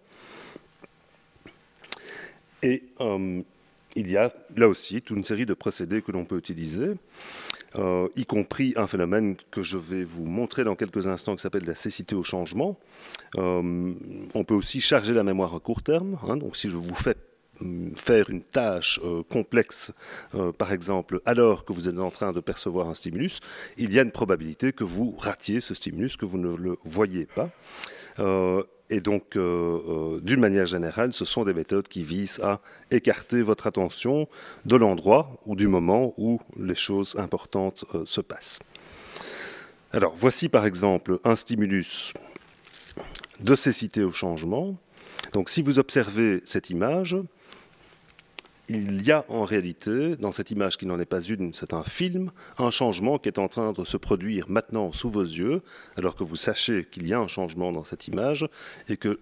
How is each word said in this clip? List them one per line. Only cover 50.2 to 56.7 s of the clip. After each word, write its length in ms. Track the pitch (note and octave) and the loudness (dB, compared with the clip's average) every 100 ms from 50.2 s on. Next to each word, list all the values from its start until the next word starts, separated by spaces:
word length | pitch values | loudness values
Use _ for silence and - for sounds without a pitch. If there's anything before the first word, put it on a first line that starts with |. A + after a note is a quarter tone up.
| G2+ | -4
cette 180 | - F#2+ | -4 -4
image 280 | G#2 G2 - | 0 0 -2
qui 80 | F#2 | -2
n'en 120 | F2 | -2
est 60 | |
pas 160 | F2 F#2+ | -2 -2
une, 320 | F2 G#2+ F2 | -2 -4 -4
c'est 220 | - - | -6 -6
un 80 | E2 | -6
film, 480 | - - F3+ F#3 F#3 - - - | -4 -2 -2 -2 -4 -8 -12 -2
un 120 | B2 | 2
changement 480 | - B2 F2+ A2 C#3+ | 4 2 2 0 0
qui 100 | G#2 | 0
est 100 | G2+ | 0
en 100 | F#2+ | -2
train 240 | A#2+ G#2+ | 0 -2
de 120 | F#2+ | -2
se 120 | F2 G2 | -4 -4
produire 520 | - G2 G2+ G2+ E2 | 0 0 0 -4 0
maintenant 440 | G#2+ - A2 F#2+ | -2 0 -2 -2
sous 180 | - A#2+ | -4 -2
vos 120 | G#2 | -2
yeux, 380 | F2 D#2+ G#2 F3 - - - - | -2 -2 -2 -2 -4 -20 -14 -4
alors 180 | F2 | -2
que 100 | - | -2
vous 120 | F2 E2 | -6 -2
sachez 500 | - G#2 - | -2 0 0